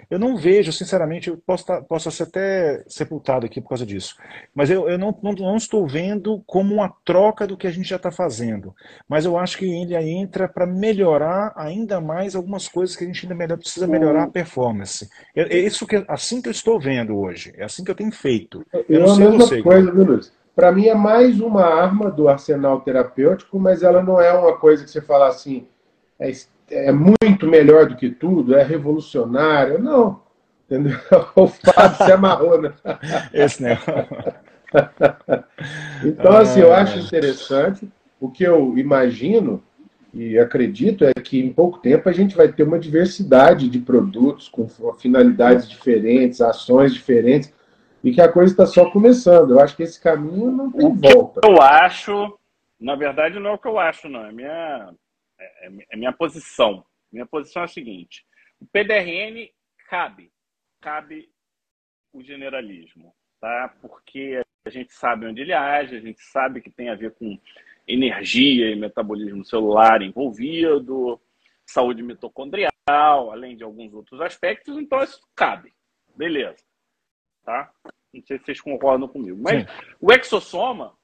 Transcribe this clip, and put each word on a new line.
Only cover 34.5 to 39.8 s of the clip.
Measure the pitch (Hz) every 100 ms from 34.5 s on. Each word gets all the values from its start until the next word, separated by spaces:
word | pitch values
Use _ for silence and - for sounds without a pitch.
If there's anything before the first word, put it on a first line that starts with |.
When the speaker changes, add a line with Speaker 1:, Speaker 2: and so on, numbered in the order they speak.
| _ - 151 - _ 247 - - 143 - - - 151 - -
Speaker 2:
Então, | 143 156 196
assim, | 214 208 -
eu | 170
Speaker 1:
Ah. | 180
Speaker 2:
acho | 202 185
interessante. | 170 165 143 131 - 135 165 196 196 _ _ _
O | 127
que | -
eu | 180 165 131 120
imagino | 139 135 127 120 139 226 156 98 _ _